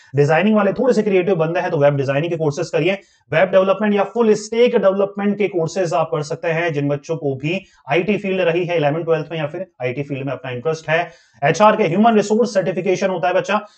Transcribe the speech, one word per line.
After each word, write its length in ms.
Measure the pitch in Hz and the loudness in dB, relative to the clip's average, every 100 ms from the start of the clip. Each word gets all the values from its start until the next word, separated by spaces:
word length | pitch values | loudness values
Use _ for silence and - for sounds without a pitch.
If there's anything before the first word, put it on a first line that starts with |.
| - 135 | -6 0
डिजाइनिंग 400 | 147 156 208 214 | 2 4 4 4
वाले 180 | 196 | 2
थोड़े 200 | 190 254 | 0 2
से 100 | 214 | 2
क्रिएटिव 320 | 208 185 180 175 | 2 2 2 0
बंदे 240 | 160 175 | 0 -2
हैं 120 | 180 | -2
तो 60 | 165 | 2
वेब 180 | 143 139 | 2 2
डिजाइनिंग 360 | 135 139 170 | 0 -2 -2
के 60 | 160 | -2
कोर्सेज 320 | 151 - 165 | -2 -2 -4
करिए। 240 | 156 165 196 - _ - | 0 0 -2 -8 _ -4
वेब 180 | 156 185 | 0 4
डेवलपमेंट 440 | 190 190 190 214 | 4 2 0 2
या 100 | 202 | 0
फुल 300 | 196 240 220 | 0 2 2
स्टैक 420 | 208 - 226 240 226 | 2 0 2 4 4
डेवलपमेंट 600 | 190 196 196 196 202 202 | 2 2 -2 -2 -2 0
के 100 | 196 | -2
कोर्सेज 460 | 175 160 190 170 | -2 -2 -2 -2
आप 160 | 165 160 | -2 -2
कर 100 | 151 | -4
सकते 260 | 147 160 170 | -6 -6 -4
हैं, 260 | 160 170 | -2 -2
जिन 140 | 143 143 | -2 -2
बच्चों 300 | 143 - 160 | -4 -4 -6
को 180 | 147 127 | -4 -4
भी 300 | 151 190 - _ - | -4 -6 -8 _ -2
आईटी 280 | 160 185 202 | -2 0 -2
फील्ड 240 | 196 185 | -2 -2
रही 240 | 170 170 170 | 0 0 -2
है 120 | 170 | 0
इलेवन 260 | 147 160 | 0 -2
ट्वेल्थ 220 | 165 160 151 | -2 -2 -2
में 60 | 160 | -6
या 100 | 147 | -6
फिर 240 | 170 185 - | -8 -12 -8
आईटी 220 | 127 123 | -6 -6
फील्ड 220 | 143 135 135 | -6 -6 -6
में 80 | |
अपना 180 | 127 131 | -8 -8
इंटरेस्ट 380 | 120 160 156 - | -6 -6 -6 -2
है। 220 | 160 170 - _ - | -4 -4 -10 _ -4
एचआर 320 | 147 160 214 214 | -2 4 4 4
के 80 | |
ह्यूमन 320 | 185 208 233 214 | 2 4 4 4
रिसोर्स 380 | 202 220 220 | 2 0 0
सर्टिफिकेशन 560 | 190 175 185 185 180 196 | 0 -2 -4 -2 -2 -2
होता 180 | 175 180 | -2 0
है 60 | |
बच्चा, 320 | 180 - 208 208 | 0 0 -4 -4